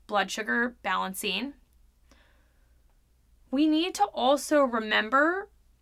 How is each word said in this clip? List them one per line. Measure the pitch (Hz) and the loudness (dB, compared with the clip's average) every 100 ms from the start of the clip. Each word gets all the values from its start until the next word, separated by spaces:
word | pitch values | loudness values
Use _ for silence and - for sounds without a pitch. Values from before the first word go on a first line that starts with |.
| - | -4
blood | 208 190 | -2 -2
sugar | - 214 240 240 - | -4 -4 -2 -2 -4
balancing, | 190 185 190 190 190 190 277 - _ _ _ _ _ _ _ _ _ _ _ _ _ _ _ _ _ _ _ | -4 -2 -4 -6 -6 -4 -6 -10 _ _ _ _ _ _ _ _ _ _ _ _ _ _ _ _ _ _ _
we | 269 311 | 0 2
need | 311 359 | 2 0
to | 370 403 | 0 -2
also | - 247 285 - 302 | 2 2 2 2 2
remember | 262 226 214 208 214 269 311 370 427 _ _ _ | 2 0 0 0 2 2 2 0 -6 _ _ _